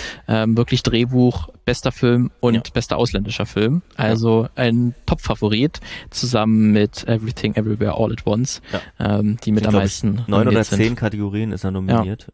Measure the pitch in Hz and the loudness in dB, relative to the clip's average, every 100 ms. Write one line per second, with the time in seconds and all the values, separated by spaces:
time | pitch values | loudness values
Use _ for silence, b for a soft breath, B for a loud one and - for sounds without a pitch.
0 | B B - 110 110 113 120 127 - 117 | B B -2 0 2 2 2 0 2 2
1 | 123 127 123 - - - - 120 127 - | 2 4 2 2 -6 -8 -4 -2 -4 0
2 | 120 120 123 - 123 113 - 120 - - | 2 2 0 0 0 0 -2 -6 -4 -2
3 | 120 101 107 - - 98 110 165 - - | 0 -2 -4 -6 -4 0 0 0 -4 -2
4 | 110 113 113 113 117 - 120 117 120 - | 0 2 4 2 0 -2 0 2 0 -2
5 | - 160 - 110 104 107 147 - B B | -2 -2 -2 -2 0 2 0 -2 B B
6 | B - 123 120 110 110 107 104 104 - | B -8 -2 2 4 4 4 4 2 -2
7 | - 113 110 - 107 107 107 107 104 - | -2 -2 -2 -4 -2 -2 -2 -2 -2 0
8 | 110 113 - 107 131 - - 101 - - | -2 -2 -2 0 -2 -6 -8 -10 -8 -4
9 | 107 104 104 110 - 107 101 101 98 - | -2 0 0 -2 0 0 2 2 2 0
10 | 107 107 117 101 - 110 107 104 110 120 | -2 -2 0 2 4 2 2 2 0 0
11 | 110 104 101 101 110 95 95 95 92 120 | -4 -2 -4 -4 -4 -4 -4 -4 0 0
12 | 95 107 - | 0 -6 -12